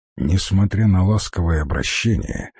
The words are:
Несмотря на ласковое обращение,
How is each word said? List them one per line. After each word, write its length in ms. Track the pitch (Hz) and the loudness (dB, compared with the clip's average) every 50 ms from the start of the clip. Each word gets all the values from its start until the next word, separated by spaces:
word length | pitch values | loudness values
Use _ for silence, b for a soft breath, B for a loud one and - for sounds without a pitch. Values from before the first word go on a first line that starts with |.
| _ _ _ | _ _ _
Несмотря 720 | - 64 71 87 98 - - 98 95 101 98 - 98 110 | -4 -2 0 0 0 0 0 2 2 2 2 2 2 2
на 180 | 104 98 92 92 | 4 4 4 4
ласковое 560 | 98 107 104 - - - - 85 82 82 78 | 2 2 0 -2 -4 -4 -2 0 0 0 0
обращение, 880 | 73 65 - - - - - - - 117 107 - - - - - - - _ | 0 -2 -2 -4 -4 -4 -4 -2 -2 0 0 0 -2 -4 -6 -8 -8 -12 _